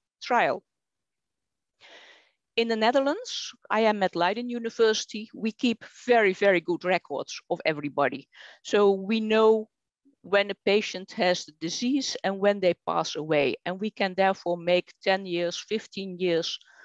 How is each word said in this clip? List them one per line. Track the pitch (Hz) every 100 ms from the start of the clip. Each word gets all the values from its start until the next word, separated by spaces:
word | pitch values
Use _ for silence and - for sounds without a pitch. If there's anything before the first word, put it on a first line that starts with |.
| _ _
trial. | - 240 147 196 _ _ _ _ _ _ _ _ _ _ _ _ - - - - _ _ _ -
In | 233
the | 226
Netherlands, | 220 269 269 370 - - - - -
I | 214
am | 220 208
at | 185 170
Leiden | 175 214 247
University, | 240 226 - 220 220 - 214 220
we | - 220
keep | - 247 220 - - -
very, | 240 202
very | 185 202 180
good | 160 165
records | 180 180 - 135 - - -
of | 175
everybody. | 160 151 147 143 135 131 - - - -
So | - 208 202
we | 196 190 226
know | 214 220 220 220 220 _ _ _ _ _
when | 175 196 202
a | 190 -
patient | 202 - 185 190
has | - 180 180 -
the | -
disease | 165 - 247 277 254 -
and | 190 196
when | 202 202
they | 185 175 -
pass | 170 160 160
away. | 156 151 139 -
And | - 185
we | 214
can | - 196 185
therefore | 190 190 175 175
make | 170 180 - -
ten | 196 190 190
years, | 175 175 -
fifteen | - 214 - - 196 180
years | 180 165 170 - _ -